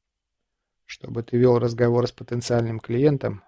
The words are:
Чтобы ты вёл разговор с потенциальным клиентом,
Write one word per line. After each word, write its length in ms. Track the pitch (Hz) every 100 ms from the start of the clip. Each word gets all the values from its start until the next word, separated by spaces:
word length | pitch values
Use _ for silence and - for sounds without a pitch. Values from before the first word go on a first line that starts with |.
| _ _ _ _ _ _ _ _ -
Чтобы 360 | - - 113
ты 140 | 117 120
вёл 220 | 127 120
разговор 480 | 120 117 120 120 120
с 60 |
потенциальным 680 | - 120 120 - 120 117 113
клиентом, 640 | - 117 147 139 113 101